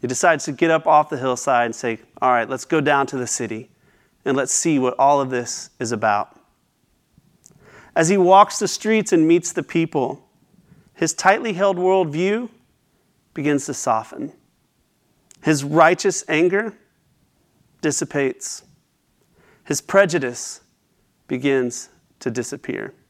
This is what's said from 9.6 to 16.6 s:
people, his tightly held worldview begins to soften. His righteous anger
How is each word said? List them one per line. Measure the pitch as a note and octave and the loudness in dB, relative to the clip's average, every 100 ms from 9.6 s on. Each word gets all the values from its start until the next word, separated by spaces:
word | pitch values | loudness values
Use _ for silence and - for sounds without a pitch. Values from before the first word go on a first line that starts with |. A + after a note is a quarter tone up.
people, | - E3+ E3 D#3 B2+ - _ _ _ _ _ _ _ | -4 -2 -2 -2 -4 -6 _ _ _ _ _ _ _
his | _ D#3+ | _ -4
tightly | - F#3 G3+ A#3 | 0 0 2 0
held | F3+ G3 F3+ | -2 0 0
worldview | F#3 F#3+ E3+ D3 F#3 G#3+ A#3+ _ _ _ _ _ _ _ _ | 2 2 0 -2 -2 -2 -6 _ _ _ _ _ _ _ _
begins | - C#3+ C#3+ C#3 | -6 -2 -2 -2
to | |
soften. | C3+ - A2 A2 - D3 _ _ _ _ _ _ _ _ _ _ - | -6 -2 -2 -2 -12 -14 _ _ _ _ _ _ _ _ _ _ -8
His | - D3+ | -2 -2
righteous | C#3+ D3+ D#3+ F3 G3+ - - | 0 4 4 4 -2 -4 -4
anger | D3+ F3 G3 | 0 2 0